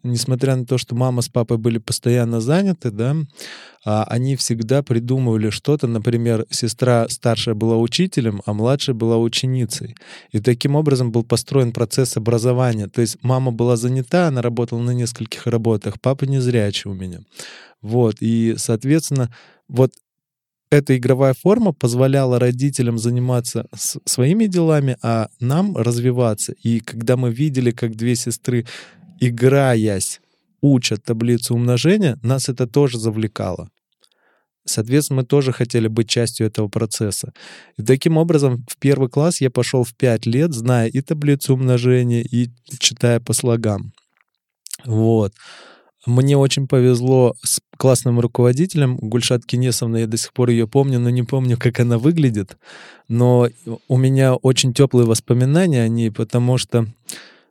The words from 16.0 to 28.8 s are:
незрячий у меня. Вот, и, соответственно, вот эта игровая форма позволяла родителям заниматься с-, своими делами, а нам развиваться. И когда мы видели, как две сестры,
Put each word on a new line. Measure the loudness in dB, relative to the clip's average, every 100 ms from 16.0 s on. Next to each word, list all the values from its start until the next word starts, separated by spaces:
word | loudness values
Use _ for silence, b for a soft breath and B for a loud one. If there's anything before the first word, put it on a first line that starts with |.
| -2 -2 -2
незрячий | 0 0 0 0 -4 -8
у |
меня. | -10 -10 -12 -18 B B B B B
Вот, | -4 2 2 0
и, | 0 0 0 -2
соответственно, | -2 -2 0 0 0 -2 -4 B B B -4
вот | 2 2 0 _ _ _ _ _ _ _
эта | 2 4 2
игровая | 2 2 2
форма | 2 2 2 2
позволяла | 0 -2 2 2 2 2 2
родителям | 2 0 -2 0 -2 -2
заниматься | -2 -2 0 -2 -2 -6 -8
с-, | -8 -10 -8 -4
своими | 0 2 2 2
делами, | 2 2 2 0 -2
а | -2 -2 -4 _
нам | -2 0 0 -2
развиваться. | -2 0 0 0 0 -2 -6 -6
И | -2 -2
когда | -4 -6 0 0
мы | 0
видели, | -2 -2 0 0
как | 0 -4 -4
две | -2 -2
сестры, | -4 -6 -4 -4 -4 B